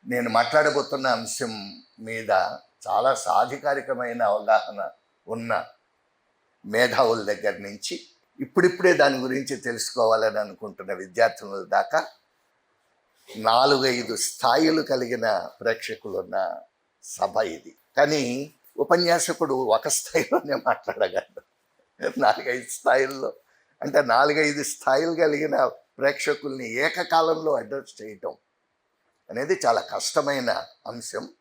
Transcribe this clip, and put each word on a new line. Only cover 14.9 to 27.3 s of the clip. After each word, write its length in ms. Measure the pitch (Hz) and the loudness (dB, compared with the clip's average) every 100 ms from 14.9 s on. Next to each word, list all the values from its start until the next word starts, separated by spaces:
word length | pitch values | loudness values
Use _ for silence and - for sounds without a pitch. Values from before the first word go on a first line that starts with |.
| 131 123 120 113 98 87 - | -2 -2 -2 0 -2 -4 -4
ప్రేక్షకులున్న 1000 | 117 113 - 110 107 92 87 98 90 80 - _ _ _ | -2 -2 -6 -10 -8 -8 -6 -4 -4 -6 -14 _ _ _
సభ 320 | - - 101 104 | -18 -4 -2 0
ఇది. 400 | 107 80 - _ _ - | -2 -4 -14 _ _ 2
కానీ 580 | 143 151 123 123 147 _ _ - | 2 2 0 -4 -8 _ _ -4
ఉపన్యాసకుడు 800 | 143 175 175 170 - 165 156 | 2 2 4 2 0 -2 0
ఒక 340 | 131 123 110 151 | 0 2 2 2
స్థాయిలోనే 720 | - - 247 - - 143 131 - | -4 0 -2 0 -2 0 -2 0
మాట్లాడగలడు. 760 | 113 - 101 98 95 - - _ _ _ _ _ _ - - | -2 -4 -2 0 -2 -6 -20 _ _ _ _ _ _ -6 0
నాలుగైదు 520 | - - - 123 127 | 2 2 -2 -6 -6
స్థాయిల్లో, 640 | - - 127 131 135 - - _ _ _ _ | -4 2 2 2 -2 -8 -10 _ _ _ _
అంటే 200 | 143 147 | 0 0
నాలుగైదు 600 | 120 117 147 147 151 147 | 4 4 4 4 2 0
స్థాయిలు 500 | 143 - - 135 165 | -6 -4 2 2 2
కలిగిన 540 | 160 160 147 151 139 123 | 2 2 2 0 2 0
ప్రేక్షకుల్ని 1080 | - _ - 135 143 - 147 143 135 120 | -2 _ -2 0 0 -2 -2 -4 -8 -6
ఏకకాలంలో 840 | 117 151 185 175 165 160 | -2 -2 -2 2 2 4